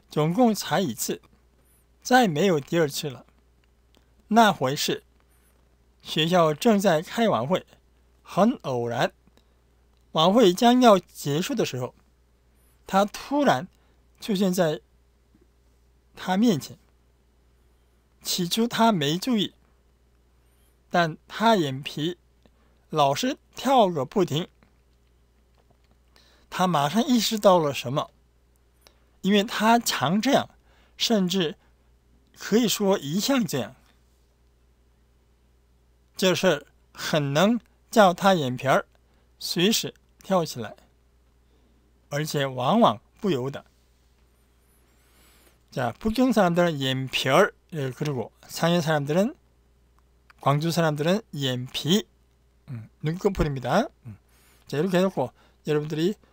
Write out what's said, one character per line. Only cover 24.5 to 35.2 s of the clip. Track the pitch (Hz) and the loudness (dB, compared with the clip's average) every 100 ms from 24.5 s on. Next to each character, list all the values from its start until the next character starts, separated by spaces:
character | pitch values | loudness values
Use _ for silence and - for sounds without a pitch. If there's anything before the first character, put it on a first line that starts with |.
| _ _ _ _ _ _ _ _ _ _ _ _ _ _ _ _ _ _ _ - | _ _ _ _ _ _ _ _ _ _ _ _ _ _ _ _ _ _ _ -12
他 | - 185 | -4 0
马 | 156 147 | 0 0
上 | 214 254 | 0 2
意 | 247 | 0
识 | 196 220 | 0 2
到 | 208 180 | 4 4
了 | 151 | 0
什 | - 120 | -6 -6
么， | 143 - _ _ _ _ _ _ _ _ _ _ _ | -6 -8 _ _ _ _ _ _ _ _ _ _ _
因 | 185 | 0
为 | 208 | 0
他 | 196 - 214 233 | 0 0 2 2
常 | - - 135 202 | 2 -2 -2 0
这 | 254 | 2
样， | 226 - _ _ _ _ - | 0 0 _ _ _ _ -6
甚 | - 220 180 | -2 0 0
至 | 190 156 - _ _ _ _ _ _ _ - | -2 -4 -6 _ _ _ _ _ _ _ -14
可 | - 214 | 0 2
以 | 220 | 2
说 | - 196 196 | 0 0 0
一 | 143 185 | -2 -4
向 | - 269 202 | 0 -2 -2
这 | 139 | -4
样。 | 107 - _ _ _ _ _ _ _ _ _ _ _ _ _ _ | -8 -14 _ _ _ _ _ _ _ _ _ _ _ _ _ _